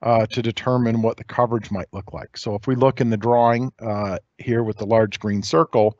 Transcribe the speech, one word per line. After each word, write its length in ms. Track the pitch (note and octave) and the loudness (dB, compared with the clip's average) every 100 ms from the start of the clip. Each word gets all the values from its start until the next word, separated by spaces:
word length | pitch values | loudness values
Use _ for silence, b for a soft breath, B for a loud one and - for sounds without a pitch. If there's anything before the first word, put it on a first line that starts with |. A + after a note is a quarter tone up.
uh, 240 | A#2 A#2 A2 | 2 2 2
to 160 | B2+ | -2
determine 580 | A2+ - B2+ B2+ A#2 A2+ | -4 -4 0 0 2 2
what 160 | A2+ - | 0 -4
the 80 | |
coverage 460 | - - A#2+ A#2 - | -6 -2 0 0 -4
might 180 | G2 - | -8 -8
look 200 | G2 - | -12 -12
like. 240 | D#2+ - - | -14 -14 -10
So 180 | A2+ | -6
if 120 | G#2 - | -4 -2
we 80 | |
look 260 | B2 C3 B2+ | 2 2 2
in 80 | A#2+ | 0
the 80 | G#2+ | 0
drawing, 560 | A2+ A#2+ A#2 A#2 B2+ - | 2 4 4 2 -2 -6
uh, 400 | A2+ G#2 G2+ F2 - - | -6 -4 -4 -6 -10 -10
here 260 | A#2+ A#2 | -2 -2
with 140 | A2 G#2 | -2 -4
the 80 | |
large 340 | G#2 A2+ G#2 - | 0 2 2 -2
green 240 | G#2+ G2+ | -2 -2
circle, 540 | G2 D#3+ D#3+ A#2 G#2+ | 0 2 2 2 2